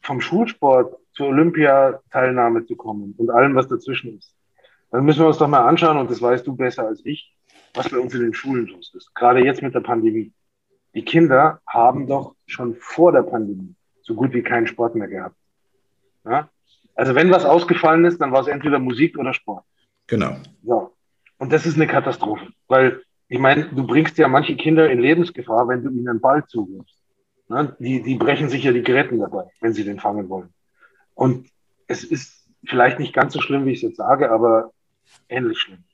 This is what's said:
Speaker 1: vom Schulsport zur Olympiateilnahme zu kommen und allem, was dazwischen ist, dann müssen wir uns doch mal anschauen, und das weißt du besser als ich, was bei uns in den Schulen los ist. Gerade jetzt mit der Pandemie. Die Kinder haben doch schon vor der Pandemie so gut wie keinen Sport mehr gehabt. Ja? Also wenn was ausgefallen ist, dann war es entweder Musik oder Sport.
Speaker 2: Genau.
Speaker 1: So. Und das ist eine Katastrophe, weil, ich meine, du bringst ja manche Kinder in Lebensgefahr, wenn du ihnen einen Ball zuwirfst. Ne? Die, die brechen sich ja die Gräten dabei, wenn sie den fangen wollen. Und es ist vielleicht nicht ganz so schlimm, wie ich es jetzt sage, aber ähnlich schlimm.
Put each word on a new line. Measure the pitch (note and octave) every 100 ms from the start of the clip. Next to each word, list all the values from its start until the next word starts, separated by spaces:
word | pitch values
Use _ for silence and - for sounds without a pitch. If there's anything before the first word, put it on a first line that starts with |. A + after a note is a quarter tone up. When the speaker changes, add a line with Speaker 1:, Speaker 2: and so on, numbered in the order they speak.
Speaker 1:
vom | - C3
Schulsport | - F3 A#3 - C#3+ C3 A#2+ - _
zur | - C#3
Olympiateilnahme | C3+ E3 D#3+ D3 C3+ C3+ - _ C#3 B2+ B2+ A#2 A#2 A#2
zu | A#2+
kommen | A2+ G#2 G2+ G#2
und | A#2
allem, | A#2 C#3
was | C3 B2+
dazwischen | A#2+ - B2+ A#2+ G#2+
ist, | _ _ _ _ _ _ _
dann | B2 C#3+
müssen | D3
wir | D#3+
uns | D3+
doch | D3
mal | C#3+ A#2+
anschauen, | E3 E3 D3
und | B2
das | A#2
weißt | A#2+ B2 C#3
du | B2+
besser | B2+ A#2+ A2
als | A2 -
ich, | D3 - _ _ _ _ -
was | B2+
bei | C3
uns | B2+ B2+
in |
den | A#2+
Schulen | A2 C3+ B2+ A2
los | - - -
ist. | _
Gerade | - B2 B2
jetzt | B2+ C3
mit | C3+ B2
der |
Pandemie. | A#2+ A#2 A2 A2 G#2+ _ _ _ _ _ _ -
Die | -
Kinder | D#3+ E3 C3 D#3 D#3+ -
haben | A#2 A#2 C#3 C3+
doch | C#3 C3+ _ _
schon | - B2 A2+
vor | - - F3
der | C#3+
Pandemie | A#2 A#2+ G#2 F#2+ F#2 _ _ _
so | _ A2+
gut | C3
wie | A#2+
keinen | A2+ A#2+ A2
Sport | - B2 A#2
mehr | G2
gehabt. | G2 - _ _ _ _ _ _ _ _ _ A2
Ja? | C3 D#3 _ _ _ _ -
Also | B2+ C3
wenn | F3+
was | F3+ F3+
ausgefallen | E3+ E3+ E3+ D#3+ E3
ist, | E3+ F3
dann | C#3+
war | C3
es | C#3
entweder | C#3+ C#3+ C#3
Musik | B2+ A#2+ D#3+ D3
oder | C3
Sport. | B2+ - G2+ _ _ _ _ -
Speaker 2:
Genau. | A2+ D#2 - - _ -
Speaker 1:
So. | A#2 - _ _ _ _ _
Und | C3
das | D3+ D#3+
ist | D#3
eine | D3+
Katastrophe, | C#3 C3+ A#2+ G#2+ G#2+ - _ _
weil, | C3 C3 - _ _ _
ich | B2
meine, | C3+ C#3+ D3+
du | C3 B2+
bringst | C3+ D#3+ -
ja | D3
manche | C3+ D3+ C3+
Kinder | D#3 D#3+ D#3
in | B2+
Lebensgefahr, | B2+ E3 E3+ - B2 A2 B2
wenn | B2+
du | C3+
ihnen | B2+ B2
einen | A2+
Ball | B2+ D3 D3
zuwirfst. | A#2 F#2 F#2+ - _ _ _ _ _ _
Ne? | A#2+ D3 -
Die, | B2 C3
die | A2+
brechen | B2 A2+ C#3 C#3+
sich | C3
ja | C3
die | B2
Gräten | A#2 B2+ C3+ A#2
dabei, | G2 - F#2 _
wenn | A2+
sie | G#2+
den | G2+ G2
fangen | G#2 G#2 F#2
wollen. | F#2+ F2+ _ _ _ _ _ _ -
Und | C3 B2+ - _ _ _ _
es | -
ist | - C#3 - _ _ _
vielleicht | - C3 B2 -
nicht | C3+
ganz | - C3
so | C#3+
schlimm, | - C#3 C3+
wie |
ich | A#2+
es | A#2
jetzt | -
sage, | G#2+ C3+ C3+
aber | A2+ A#2 A2+ A2+ _ _ _ _ _ _
ähnlich | B2 A#2+ A2
schlimm. | - F#2 _